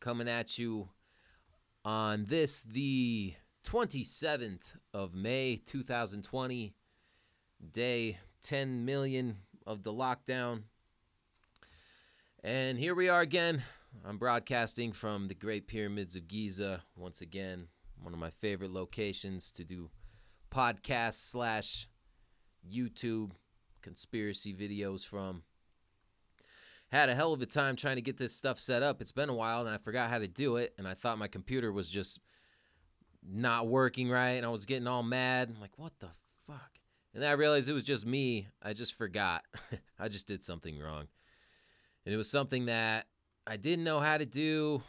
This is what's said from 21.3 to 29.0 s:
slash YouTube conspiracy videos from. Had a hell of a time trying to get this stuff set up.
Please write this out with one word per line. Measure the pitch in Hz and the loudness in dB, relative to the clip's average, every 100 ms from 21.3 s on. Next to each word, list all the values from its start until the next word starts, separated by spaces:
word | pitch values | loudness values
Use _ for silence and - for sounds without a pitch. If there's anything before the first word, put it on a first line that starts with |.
slash | 123 120 110 - - - _ _ _ _ _ _ _ 85 | -2 0 0 -2 -4 -8 _ _ _ _ _ _ _ -8
YouTube | 117 120 - 120 110 104 90 _ _ _ - | -4 -4 -4 -4 -2 -4 -8 _ _ _ -20
conspiracy | 82 92 - 117 104 98 104 | -14 -10 -6 -4 -2 -2 -4
videos | 92 101 101 98 95 - | -6 -6 -4 -4 -4 -6
from. | 101 95 90 - _ _ _ _ _ _ _ _ _ - - - - - | -6 -6 -6 -12 _ _ _ _ _ _ _ _ _ -20 -20 -20 -20 0
Had | 139 135 | 6 6
a | |
hell | 123 165 | 6 4
of | 147 | 2
a | 123 | 0
time | 151 139 123 | 2 2 2
trying | 143 | 0
to | 127 | 0
get | 120 110 | -2 -2
this | 123 | -4
stuff | - 135 - | -2 -2 0
set | - 123 | 2 4
up. | 139 - | 4 0